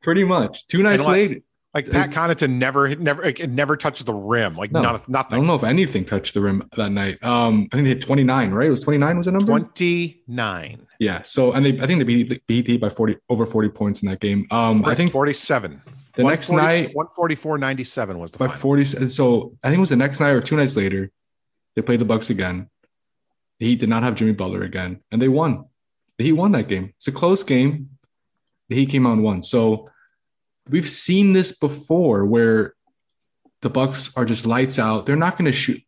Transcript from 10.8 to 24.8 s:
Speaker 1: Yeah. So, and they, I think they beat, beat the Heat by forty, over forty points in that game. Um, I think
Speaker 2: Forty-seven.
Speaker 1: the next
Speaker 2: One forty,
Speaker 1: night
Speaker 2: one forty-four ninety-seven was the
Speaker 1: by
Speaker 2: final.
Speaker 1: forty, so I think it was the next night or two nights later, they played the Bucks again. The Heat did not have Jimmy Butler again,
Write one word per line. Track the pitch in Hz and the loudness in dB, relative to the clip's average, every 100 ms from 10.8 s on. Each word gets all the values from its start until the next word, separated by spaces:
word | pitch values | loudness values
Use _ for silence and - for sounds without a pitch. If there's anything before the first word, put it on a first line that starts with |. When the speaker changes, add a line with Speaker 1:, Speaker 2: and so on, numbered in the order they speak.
| - _ | -20 _
Speaker 1:
Yeah. | 107 87 | -2 -2
So, | - - 127 | -4 0 2
and | 127 | 2
they, | 139 135 | 2 0
I | 139 | 0
think | 175 | 0
they | |
beat, | 120 120 120 123 - | 2 2 0 -4 -2
beat | 117 123 | -2 0
the | |
Heat | 120 | 0
by | 107 | -2
forty, | - 107 - - | -2 -2 -2 -4
over | 117 113 | -2 0
forty | 113 104 | 0 -2
points | - 104 101 | -2 -4 -2
in | 101 | -4
that | 95 | -4
game. | 104 101 95 | -2 -2 -2
Um, | 113 117 110 | 0 2 2
I | 104 | 2
think | - 175 | 0 0
Speaker 2:
Forty-seven. | 135 147 143 - 135 95 71 - - - | 0 0 -2 -2 -2 -2 -12 -20 -20 -12
Speaker 1:
the | - | 0
next | 127 160 - | 2 2 0
Speaker 2:
One | 156 | 2
forty, | 156 170 | 2 2
Speaker 1:
night | 160 | 0
Speaker 2:
one | 139 156 - | -6 -8 -4
forty-four | 170 151 156 151 | -2 -2 -4 -4
ninety-seven | 135 131 123 - 104 90 | -2 -4 -6 -6 -6 -6
was | 85 | -12
the | - | -4
Speaker 1:
by | 131 | -4
Speaker 2:
final. | - | -2
Speaker 1:
forty, | 135 143 | 2 2
so | 139 139 131 - 127 120 - - | 2 0 -2 2 4 2 0 -6
I | 127 | 0
think | 165 | 2
it | |
was | 190 | 4
the | 123 | 2
next | 139 139 | 2 2
night | 147 | 2
or | 131 | 2
two | - 151 | 2 0
nights | 135 113 | 0 0
later, | 98 98 95 - _ _ _ _ _ | -2 -2 -6 -12 _ _ _ _ _
they | - | -6
played | 110 117 | 0 0
the | |
Bucks | 113 110 - | 2 0 -2
again. | 101 90 90 95 _ _ _ _ _ _ _ _ _ | -4 -4 -6 -10 _ _ _ _ _ _ _ _ _
The | 113 | 0
Heat | 120 | 2
did | 113 | 2
not | 113 | 0
have | 123 107 | 0 0
Jimmy | 110 | 0
Butler | 101 95 95 | 0 -4 -6
again, | 92 90 | -6 -8